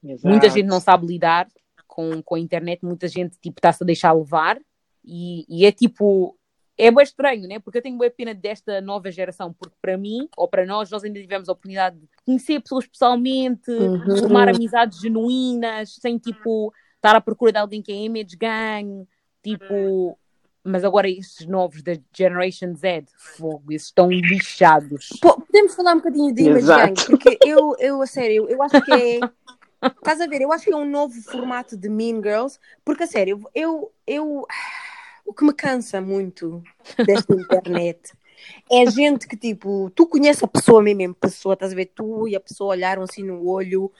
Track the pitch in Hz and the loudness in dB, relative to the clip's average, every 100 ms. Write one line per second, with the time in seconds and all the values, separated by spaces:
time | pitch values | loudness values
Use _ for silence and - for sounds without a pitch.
0 | 143 131 175 208 214 202 196 185 180 180 | -18 -4 2 6 6 4 0 0 4 2
1 | 170 175 165 170 185 _ _ _ _ - | 2 -2 0 0 -2 _ _ _ _ -10
2 | 165 160 - 165 165 170 170 175 175 175 | -8 -8 -6 -8 -6 -6 -6 -8 -8 -8
3 | 175 180 175 - 160 - 175 170 180 165 | -8 -8 -8 -10 -16 0 2 2 0 0
4 | 170 160 147 156 160 240 _ _ _ _ | 2 2 0 -2 -2 -4 _ _ _ _
5 | - 170 175 170 - 165 202 - 240 - | -18 -14 -12 -12 -10 2 2 4 0 2
6 | 202 190 180 - _ _ _ - 226 240 | 0 2 0 -6 _ _ _ 4 6 6
7 | 277 - 277 233 185 214 214 233 262 247 | 4 2 -2 -2 -8 -16 -10 -8 -8 -4
8 | 240 240 233 202 202 214 - 196 196 202 | -4 -4 -12 -10 -10 -10 -10 -10 -8 -10
9 | 190 170 180 180 180 170 160 _ - 185 | -10 -10 -10 -10 -14 -16 -20 _ -6 -6
10 | 202 226 302 - - 190 185 208 202 208 | -6 -8 -8 -4 -2 -2 -2 -4 -8 -10
11 | 208 202 185 196 180 180 190 190 185 170 | -10 -12 -10 -8 -6 -10 -8 -4 -4 -6
12 | _ _ - 254 - 302 - 262 - - | _ _ -4 -4 -2 -6 -4 -6 -6 0
13 | 247 247 247 262 262 240 - 233 190 180 | 2 2 -2 -2 -4 -6 -6 -2 -2 -2
14 | 175 196 214 247 247 233 226 233 233 170 | -2 0 4 6 6 2 0 0 0 -2
15 | 220 226 233 254 254 240 233 220 214 - | -6 -2 -2 -2 -2 -4 -6 -8 -12 -10
16 | 240 233 233 220 226 220 214 - _ _ | -6 -6 -8 -8 -6 -4 -6 -10 _ _
17 | 214 220 - 220 233 214 208 214 208 202 | 4 4 2 0 0 0 -4 -8 -12 -10
18 | 220 226 202 170 226 220 220 214 202 196 | -8 -10 -12 -8 -6 -6 -6 -8 -10 -14
19 | 185 _ _ _ 208 208 196 202 196 190 | -18 _ _ _ -10 -10 -6 -4 -2 -2
20 | 180 - _ _ _ _ 190 190 196 202 | -4 -8 _ _ _ _ -6 -2 0 0
21 | 196 185 185 - 165 190 180 151 151 165 | 0 -4 -12 -18 -6 -4 -4 -6 -10 -10
22 | _ - 185 180 185 185 180 160 190 170 | _ -2 -2 0 -4 -6 -12 -6 -6 -6
23 | 147 _ - - 160 147 143 151 - - | -10 _ -20 -12 -10 -10 -10 -12 -2 2
24 | 180 180 175 190 - - 175 156 147 143 | 4 2 0 -2 -4 4 6 6 2 -10
25 | - - 339 - - 415 403 - 359 330 | -12 2 4 4 4 4 4 2 2 2
26 | 330 285 285 226 302 262 285 320 202 190 | 0 -2 0 2 4 6 6 6 6 0
27 | - - - 233 294 302 302 - 269 277 | 2 4 6 6 6 6 4 2 -2 -2
28 | 269 269 233 214 220 254 285 285 277 262 | -4 -4 0 0 0 -2 2 4 4 2
29 | 240 240 240 _ _ _ _ - 262 - | 2 -2 -4 _ _ _ _ -6 -6 -4
30 | - 311 339 285 277 320 370 311 294 285 | -4 -2 -2 -2 -2 -2 -2 -2 -2 -4
31 | 285 233 214 254 247 247 254 208 202 214 | -4 -8 -14 -10 -8 -8 -10 -12 -8 -4
32 | 226 226 208 208 262 - _ _ - 339 | -4 -4 -4 -2 -4 -10 _ _ -6 -4
33 | 339 220 190 202 208 277 320 320 - _ | -4 -2 -2 -4 -8 -6 -4 -6 -10 _
34 | - 285 311 285 - - - - - - | -10 -8 -6 -8 -10 -14 -14 -16 -18 -20
35 | - _ - - 294 285 294 254 220 196 | -20 _ -14 -2 0 0 -4 -4 -6 -8
36 | 190 196 190 - 170 170 170 _ - - | -6 -6 -6 -10 -12 -12 -18 _ -10 -2
37 | 208 202 - 190 185 185 180 175 170 170 | 2 2 2 0 2 -2 0 -4 -4 -6
38 | - _ _ _ - - - 247 247 220 | -16 _ _ _ -20 -14 2 4 4 4
39 | 294 262 - 220 233 202 196 202 190 - | 2 0 -6 -10 -8 -8 -6 -6 -2 2
40 | 330 302 294 294 - - - 226 208 202 | 4 4 4 2 0 0 6 6 6 0
41 | 180 180 196 - 190 190 190 185 185 - | -2 -4 -6 -4 -4 -4 -4 -8 -8 -10
42 | 214 220 220 196 - - 196 185 185 190 | -10 -6 -6 -6 -10 -8 -6 -4 -4 -4
43 | 190 - 196 175 175 190 185 190 190 | -8 -10 -12 -8 -4 -4 -4 -4 -6